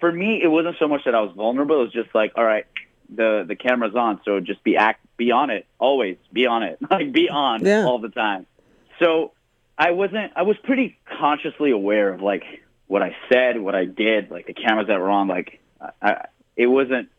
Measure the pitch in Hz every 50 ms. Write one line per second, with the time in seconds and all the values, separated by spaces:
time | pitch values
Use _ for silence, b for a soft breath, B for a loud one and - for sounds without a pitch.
0 | - 170 170 170 185 214 220 185 160 170 156 160 165 175 165 - 165 147 147 139
1 | - 139 117 113 107 101 85 98 107 113 123 131 147 143 160 147 120 110 - 117
2 | 110 - - 113 110 104 - - 117 113 110 107 - - _ - - _ _ _
3 | _ - - 107 113 110 107 107 92 - 107 - - 127 123 120 117 107 95 123
4 | 120 113 104 87 - 107 101 98 90 85 101 - - 113 95 80 104 110 113 -
5 | _ _ _ - 120 120 117 123 143 139 110 98 - _ _ - 113 127 139 135
6 | 117 95 90 - _ _ - 117 127 123 117 117 110 90 80 - 139 147 190 190
7 | 170 143 123 160 175 160 139 143 143 131 113 113 175 190 208 214 208 143 123 120
8 | 107 113 - 123 110 107 101 92 92 - _ _ _ _ _ _ _ _ - -
9 | 165 170 160 160 160 - - _ _ _ _ _ _ _ _ - 151 175 175 180
10 | 196 196 185 220 208 165 - 151 180 202 208 - - - 269 254 262 175 - _
11 | _ - - - 156 147 147 143 - 160 131 - 151 143 123 104 98 101 104 107
12 | 104 98 92 87 95 101 98 90 - - - - - _ _ _ _ - 95 98
13 | 95 90 - - - - 127 127 127 127 120 117 101 95 98 95 92 92 - -
14 | 107 110 110 107 95 - 85 87 - - - - - 117 110 110 104 95 107 95
15 | 90 95 101 101 98 95 90 92 87 - - - _ _ _ _ - - - _
16 | - 104 - - - - _ _ _ _ _ - 120 123 127 135 139 123 131 123
17 | 113 - _